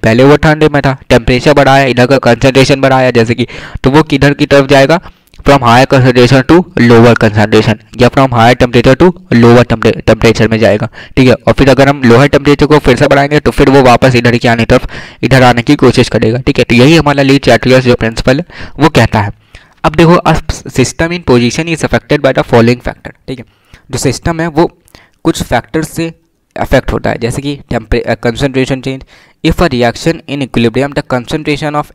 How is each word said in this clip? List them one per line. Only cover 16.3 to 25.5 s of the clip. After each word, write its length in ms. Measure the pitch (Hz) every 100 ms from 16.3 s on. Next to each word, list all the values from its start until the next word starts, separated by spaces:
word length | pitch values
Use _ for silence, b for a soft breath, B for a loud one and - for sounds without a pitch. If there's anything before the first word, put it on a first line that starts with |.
| 123
ठीक 200 | 143 135
है। 60 |
तो 100 | -
यही 220 | 120 139 165
हमारा 260 | 147 143
ली 160 | 135 139
चैटरियल्स 440 | 131 104 127 131
जो 100 | 127
principle 440 | 123 113 110 131 139
है 340 | - - - -
वो 80 | 139
कहता 300 | 127 113 113
है। 200 | 104 - b b b b
अब 100 | 160
देखो, 200 | 156 165
a 200 | 175 - 160 - - -
system 420 | - 127 - 165
in 100 | 175
position 440 | 165 123 120 - 165
is 160 | 156
affected 400 | 131 117 - 147
by 80 | 139
the 100 | 143
following 380 | - 117 117 123
factor, 300 | - - 107 - -
ठीक 100 | 123
है, 60 | - b b b b
जो 80 | 127
सिस्टम 420 | 135 - 175 165
है 60 | 170
वो 220 | 147 165 _ _ b b b
कुछ 180 | 160 -
फैक्टर्स 460 | -